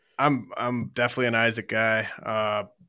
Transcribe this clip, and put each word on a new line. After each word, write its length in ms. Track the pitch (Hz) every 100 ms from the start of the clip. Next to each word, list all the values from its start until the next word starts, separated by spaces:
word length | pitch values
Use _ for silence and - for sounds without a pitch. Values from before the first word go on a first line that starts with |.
| _ -
I'm, 320 | 143 131 - -
I'm 320 | 120 123 104
definitely 380 | - 120 131 120
an 80 | 113
Isaac 320 | 117 113 -
guy. 400 | 110 113 110 110 -
Uh, 440 | - 110 107 104 98 _